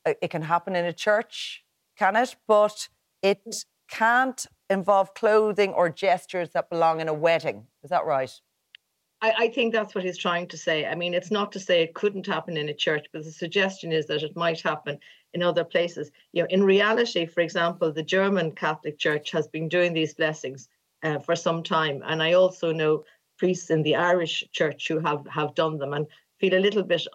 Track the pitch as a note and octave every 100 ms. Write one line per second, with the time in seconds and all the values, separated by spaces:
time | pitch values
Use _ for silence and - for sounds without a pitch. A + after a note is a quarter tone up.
0 | D#3 E3+ F3 E3 D#3 E3+ - F3+ F3 E3
1 | G#3+ G#3+ A3+ - - - _ _ _ -
2 | F#3 A3 B3 - - G#3 G#3 - - _
3 | _ - G3 G3 A3+ G#3 - _ - -
4 | A3 B3 C4 A#3+ - _ - G3 F#3 G3
5 | F#3+ - A3 G#3+ G#3+ G3+ G3 - F3 -
6 | G3 F3+ - F3+ E3 E3+ - E3+ E3 D#3+
7 | D#3+ D#3 E3 E3 C3+ G#2 A#2 _ D3 F3
8 | - C3+ B2+ - _ _ _ - _ _
9 | _ - A3 A3 A#3 B3 A3+ A3 G3+ G3+
10 | F#3 F3 F3+ F3 F3+ E3 - D#3 - E3+
11 | F3 F3 F3+ G#3 G3+ F#3+ - F3 E3 -
12 | G#3 G3 F#3+ D#3+ F3 D#3+ D3+ D3 F3 D3+
13 | - D#3+ D#3 - E3+ G3+ F#3+ F#3+ E3 D#3+
14 | D3+ D3+ D3+ E3+ E3+ D#3+ E3 D3+ C#3+ -
15 | - - _ F3 F3 D#3+ D#3+ F3 F3 D#3+
16 | D3 _ _ E3+ D#3+ F#3+ G3 G3 G#3 A3+
17 | A#3 F3+ E3 - D#3+ F3 E3+ F3 D#3+ D3+
18 | D#3 F#3+ G3 G3 D#3+ - D#3+ D#3+ D#3 D3
19 | D#3+ D3 - D#3+ D3+ D#3+ D#3+ F3 F3 E3
20 | D#3 - D#3 D#3 C3 C3+ - _ _ -
21 | D#3+ C#3+ D3 E3+ F3 E3 D#3+ E3 D3+ C#3
22 | - D#3+ D#3+ F3 F#3 - E3 D#3+ D#3 D#3
23 | - _ _ - F3+ F3 - D#3+ D3+ C3
24 | F3 F3+ D#3+ - - - D#3 C#3 - D#3+
25 | D#3+ D3 C3 D3+ D3 - D#3+ D#3 C#3 D3
26 | D3+ _ _ - F#3+ F#3 G3+ G#3 F#3 E3
27 | -